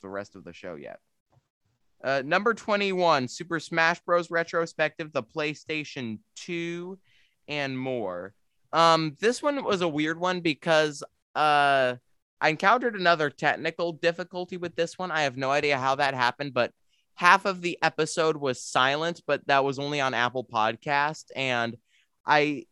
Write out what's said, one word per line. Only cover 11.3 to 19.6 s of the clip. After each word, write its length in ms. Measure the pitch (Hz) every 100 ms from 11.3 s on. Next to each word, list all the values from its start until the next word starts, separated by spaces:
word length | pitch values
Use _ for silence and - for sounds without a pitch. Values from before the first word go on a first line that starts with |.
| 139
uh, 600 | 151 147 143 139 127 123 _ _ _ -
I 100 | 156
encountered 460 | 156 196 247 247 208
another 340 | 175 165 147
technical 640 | - 147 101 160 - 175
difficulty 640 | 151 170 170 175 180 185 185
with 180 | 170 -
this 220 | 165 -
one. 140 | 180
I 100 | 156
have 160 | 139 127
no 140 | 135
idea 260 | 143 147 135
how 160 | 135 139
that 200 | 139 131
happened, 400 | 120 - 143 123
but 160 | 113 _ _ _ _
half 320 | - 175 190 202
of 160 | 185
the 160 | 175 -
episode 520 | 160 156 156 175 160 156
was 280 | 139 123
silent, 580 | - 135 131 143 170 170 -
but 180 | 143 -
that 180 | 139